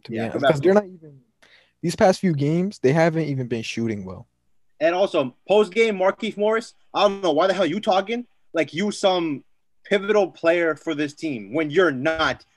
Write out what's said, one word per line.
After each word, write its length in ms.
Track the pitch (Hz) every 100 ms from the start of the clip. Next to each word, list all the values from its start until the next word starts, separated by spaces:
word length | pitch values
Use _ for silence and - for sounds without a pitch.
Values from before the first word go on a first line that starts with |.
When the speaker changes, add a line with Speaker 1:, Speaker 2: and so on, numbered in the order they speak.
| -
Speaker 1:
to 60 |
be 60 | 110
Speaker 2:
Yeah, 60 |
I 20 | 113
Speaker 1:
honest, 80 |
Speaker 2:
feel 80 | 117
bad 60 | 143
Speaker 1:
'cause 100 | 147
Speaker 2:
for 60 |
Speaker 1:
they're 100 | 156
Speaker 2:
LeBron. 20 | 196
Speaker 1:
not 100 | 196
even, 360 | 180 156 139 _ _ _ _ _ _
these 140 | 170 -
past 240 | 214 220
few 120 | 190
games, 460 | 147 143 165 185 -
they 140 | 127
haven't 320 | 160 165 160 151
even 220 | 135 123
been 140 | 117
shooting 420 | 113 - 113 104
well. 240 | 92 92 - _ _ _ _ -
Speaker 2:
And 120 | 156
also, 400 | 180 196 170 131 - -
post-game, 500 | 202 208 220 226 196
Markieff 380 | 190 196 220 190
Morris, 380 | 208 220 233 - _
I 140 | 151 202
don't 140 | 196
know 100 | 190
why 160 | 147 190
the 60 |
hell 120 | 185 175
you 140 | 185
talking 460 | 214 190 196 240 240 _ _
like 200 | 165 151
you 180 | 156 208
some 540 | - 196 185 165 135 - _ _ _ -
pivotal 440 | 202 196 208 185
player 460 | 143 165 175 170 151
for 180 | - 147
this 180 | 147
team 400 | - 160 127 98
when 160 | 139 151
you're 220 | 147 180
not. 520 | 131 147 160 151 123 _